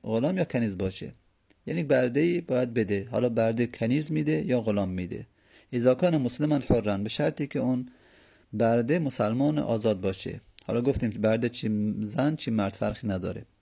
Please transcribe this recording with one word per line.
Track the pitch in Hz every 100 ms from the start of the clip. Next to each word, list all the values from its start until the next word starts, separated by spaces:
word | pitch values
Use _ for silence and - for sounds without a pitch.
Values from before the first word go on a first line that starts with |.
غلام | 107 113 143 185
یا |
کنیز | 165 123 113 92
باشه، | 95 - - - _ _ _ _ -
یعنی | 165
برده‌ای | 143 131 127 131 170 175
باید | 170 123 127
بده. | 117 101 101 117
حالا | 117 120
برده | 117 113 113 117
کنیز | - 113 143 151
می‌ده | 156 147 156 -
یا | 127
غلام | 110 101 92
می‌ده. | 92 90 - - _ _ - -
اذا | 123 123
کان | 127 180 160
مسلما | 123 - 151 143
حرا، | - 120 104 98
به | 107
شرطی | - 151 147 143
که | 139
اون | 123 127 127 - _ - - _ _
برده | 107 113 117 117 170
مسلمان | 143 - 107 120 143 151
آزاد | - 113 110 98
باشه. | 95 92 - 104 - - -
حالا | 113
گفتیم | 123 127 117
که | 104
برده | 107 113 120
چی | - 110 107 107 98
زن | 107 107 143 156
چی | -
مرد | 113 98
فرقی | - 107 110 107
نداره، | 95 92 - - _